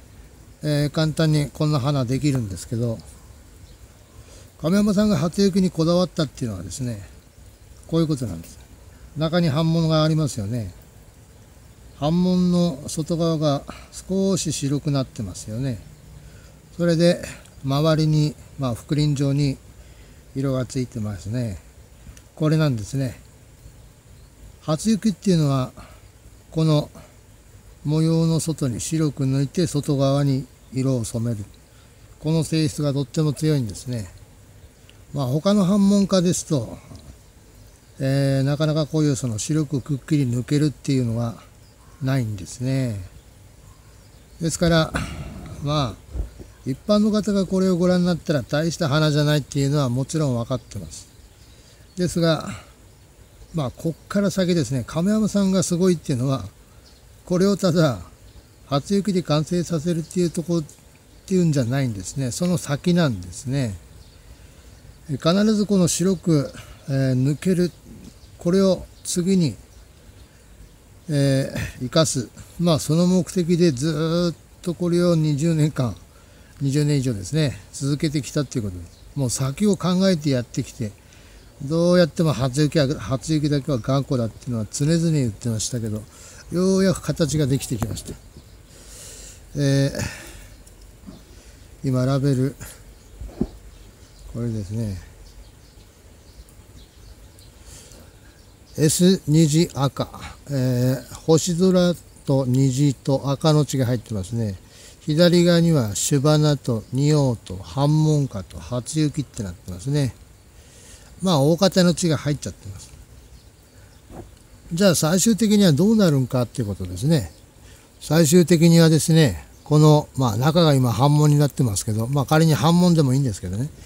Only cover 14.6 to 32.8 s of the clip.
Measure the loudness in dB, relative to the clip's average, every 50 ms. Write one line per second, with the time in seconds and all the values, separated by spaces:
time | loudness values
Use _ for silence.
14.6 | -4 -2 -2 -2 -2 -2 -2 -2 -2 -4 -8 -10 -10 -10 -10 -12 -12 -10 -8 -6
15.6 | -6 -6 -6 -8 -12 -20 -20 -20 -20 -20 -20 -20 -20 -20 -20 -20 -20 -20 -20 -20
16.6 | -20 -18 -6 -2 0 0 2 4 4 4 2 2 -4 -12 -14 -16 -20 -20 -20 -10
17.6 | -6 -4 -2 0 2 2 2 2 2 2 2 2 2 0 -2 -8 -20 -20 -10 -6
18.6 | -4 -4 -4 -6 -4 -4 -2 0 0 0 0 0 0 0 0 0 0 -2 -2 -6
19.6 | -12 -20 -20 -20 -20 -20 -20 -20 -20 -20 -20 -20 -20 -12 -8 -6 -4 -2 -2 -2
20.6 | -4 -4 -4 -6 -6 -6 -6 -8 -6 -6 -8 -10 -10 -8 -6 -6 -6 -6 -8 -10
21.6 | -16 -20 -20 -20 -20 -20 -20 -20 -20 -20 -20 -20 -20 -18 -8 -2 0 0 2 2
22.6 | 2 0 0 -2 -6 -6 -6 -4 -4 -6 -8 -12 -20 -20 -20 -20 -20 -20 -20 -20
23.6 | -20 -20 -20 -20 -20 -20 -20 -20 _ -20 -20 -20 -20 -20 -20 -20 -20 -20 -20 -14
24.6 | -6 -4 -4 -2 0 0 0 0 0 -2 -2 -2 0 0 2 2 2 2 0 -2
25.6 | -4 -6 -10 -18 -20 -20 -20 -20 -20 -20 -20 -20 -20 -20 -20 -20 -20 -8 -4 0
26.6 | 2 2 2 2 0 -4 -12 -20 -20 -20 -20 -20 -20 -20 -20 -20 -20 -20 -20 -20
27.6 | -20 -20 -20 -10 -4 -2 0 2 2 2 2 2 2 2 0 0 -2 -4 -4 -4
28.6 | -4 -4 -4 -4 -6 -4 -2 -2 -2 -2 -2 -2 -2 -2 0 0 -2 -2 -2 -2
29.6 | -2 0 -2 -4 -2 0 0 2 2 2 2 2 2 0 0 -2 -4 -8 -18 -20
30.6 | -20 -10 -6 -4 -2 0 0 -2 -4 -4 -6 -4 -4 -4 -4 -6 -10 -14 -18 -20
31.6 | -20 -20 -20 -20 -20 -20 -20 -20 -20 -20 -20 -8 -4 -2 0 0 0 0 -2 0
32.6 | 0 -2 -2 -2